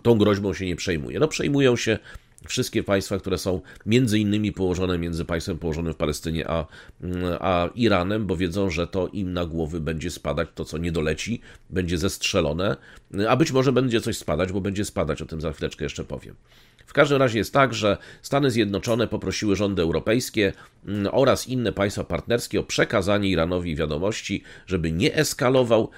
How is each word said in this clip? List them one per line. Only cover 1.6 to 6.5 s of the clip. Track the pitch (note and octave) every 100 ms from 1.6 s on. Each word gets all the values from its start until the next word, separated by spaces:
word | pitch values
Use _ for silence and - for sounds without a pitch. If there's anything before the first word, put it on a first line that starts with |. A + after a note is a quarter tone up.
| C3+ A#2+
się | A2+ G#2+ - - - - -
wszystkie | - - A2
państwa, | G2 G2 F2+ G2
które | F#2 F2+
są | F#2 F2+ - - -
między | A#2 B2+ G#2+
innymi | G#2 G#2+ G#2
położone | - F#2 F2 F#2 F2
między | E2+ E2
państwem | E2 E2+ G2 D#2+
położonym | E2+ D2+ E2+
w | D2+
Palestynie | D2+ D2 E2 D#2+ -